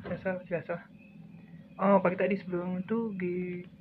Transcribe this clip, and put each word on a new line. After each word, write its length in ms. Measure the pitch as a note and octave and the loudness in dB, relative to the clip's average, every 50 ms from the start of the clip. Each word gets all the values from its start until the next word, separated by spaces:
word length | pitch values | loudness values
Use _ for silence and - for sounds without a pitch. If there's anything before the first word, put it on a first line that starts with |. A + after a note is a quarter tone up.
| - F#3+ | -8 -8
rasa 220 | F3 F3 - F#3+ F#3 F3+ F3+ - | -8 -4 -2 -2 -4 -4 -4 -4
biasa. 260 | F3 D#3+ - - E3+ E3+ - - - - - - - - - - - - - - - - - - - | -4 -4 -2 -4 -6 -6 -6 -12 -18 -20 -20 -20 -20 -20 -18 -18 -18 -18 -18 -18 -18 -18 -18 -16 -4
Oh, 240 | - G3 G3 G3+ F#3+ | 2 6 8 8 8
pagi 160 | F#3 F3+ F3+ | 8 6 4
tadi 240 | F#3 F#3 F#3 G3+ G3 | 4 2 2 2 0
sebelum 400 | - F3+ F3+ F3 F3 F#3 F3+ F3+ F#3 - | 0 -2 -2 -2 -2 0 -2 -2 -2 0
tu 240 | A3 A#3 A#3 A3+ G3+ F#3 | 0 0 0 0 -2 -2
gi, 400 | F3+ F3+ F3 F3+ F3+ F3+ F3+ F3 F3+ - - - | -2 -2 0 -2 -2 -2 -4 -6 -8 -12 -16 -18